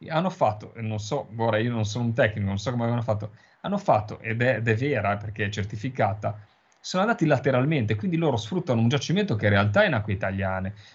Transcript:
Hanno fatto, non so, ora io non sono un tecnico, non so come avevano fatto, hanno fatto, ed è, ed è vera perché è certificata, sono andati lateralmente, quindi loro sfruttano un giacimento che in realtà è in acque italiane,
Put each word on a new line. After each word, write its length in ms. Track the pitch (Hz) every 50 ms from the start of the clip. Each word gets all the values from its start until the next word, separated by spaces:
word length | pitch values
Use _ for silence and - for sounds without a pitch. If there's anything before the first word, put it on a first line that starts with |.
| - 151
Hanno 220 | 160 156 180 185
fatto, 420 | 175 - 147 110 101 104 - 90 85
non 220 | - 113 110 110 107
so, 300 | 104 - 151 139 131 - 107
ora 220 | 117 113 117 110 107
io 120 | 113 123
non 140 | 120 113 107
sono 220 | 101 107 123 120
un 80 | 117 113
tecnico, 320 | 127 131 107 104 110 101
non 100 | 98 98
so 140 | 98 - 135
come 140 | 123 120 117
avevano 180 | 117 120 117 113
fatto, 300 | - 110 104 110 - - - - _ _ _
hanno 160 | - - 202
fatto, 420 | 202 - - 143 107 104 - 95 -
ed 200 | - - - 117
è, 160 | 120 131 123
ed 100 | 104 117 117
è 60 | 110
vera 440 | 107 131 147 143 110 98 98 101 101
perché 260 | 104 104 101 - 107
è 40 | 98
certificata, 880 | 101 - 95 - - 107 - 135 127 - 120 101 98 107 107 110 104 - - _ _ _ _ _ _ _
sono 220 | _ - - 180 196
andati 240 | 233 226 226 170
lateralmente, 680 | 156 147 123 - 143 127 123 123 147 160 151 117 104 110
quindi 200 | 104 - 196 165
loro 220 | 160 165 151 127 113
sfruttano 420 | - - 190 185 165 - 123 113
un 80 | 113 117
giacimento 480 | 131 131 - - 131 143 208 196 117
che 80 | 101 104
in 60 | 104
realtà 320 | 101 101 101 104 104 196 214
è 60 | 196
in 40 | 143
acque 220 | 110 101 - 101
italiane, 580 | 95 - 95 95 98 98 95 95 95 92 95 98 - - - -